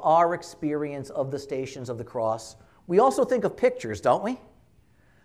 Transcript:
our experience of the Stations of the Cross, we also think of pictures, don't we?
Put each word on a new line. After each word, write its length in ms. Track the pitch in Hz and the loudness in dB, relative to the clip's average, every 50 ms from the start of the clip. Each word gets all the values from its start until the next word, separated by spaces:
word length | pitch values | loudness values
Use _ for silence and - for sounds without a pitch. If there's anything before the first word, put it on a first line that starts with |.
| - | 2
our 320 | 165 156 165 170 170 175 | 4 6 6 6 4 2
experience 760 | 170 - - - - 160 147 147 147 151 147 143 139 135 - | -2 -6 -12 -10 -6 -4 -4 -2 -2 -4 -6 -6 -8 -10 -8
of 200 | - 151 135 135 | -6 -4 -4 -4
the 80 | 135 135 | -4 -8
Stations 500 | - - 139 131 135 131 - 139 123 120 | -6 -6 -6 -6 -6 -6 -8 -10 -10 -8
of 100 | 120 110 | -8 -8
the 60 | 117 | -10
Cross, 520 | - - 123 113 110 110 113 - - - - - _ _ _ _ | -8 -4 -2 -2 -2 -2 -2 -6 -12 -20 -20 -20 _ _ _ _
we 120 | - 175 196 | 2 4 4
also 260 | 247 269 262 294 254 | 6 6 4 2 2
think 200 | - 254 233 - | 2 2 0 0
of 120 | 180 - | -2 0
pictures, 440 | - 240 - 247 - - 113 107 - | 0 0 0 0 -2 -4 -8 -6 0
don't 220 | - 127 131 180 185 | 2 2 4 4 2
we? 160 | 226 254 - - - _ _ _ _ _ _ _ _ _ _ _ _ _ _ _ | -4 -8 -8 -12 -20 _ _ _ _ _ _ _ _ _ _ _ _ _ _ _